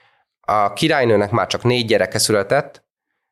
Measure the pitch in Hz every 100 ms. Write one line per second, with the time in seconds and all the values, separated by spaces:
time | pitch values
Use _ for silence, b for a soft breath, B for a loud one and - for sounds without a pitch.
0 | b b b _ - 107 196 - 156 151
1 | 120 104 101 113 90 92 120 123 113 104
2 | 92 107 - 104 98 135 139 - _ _
3 | _ _ _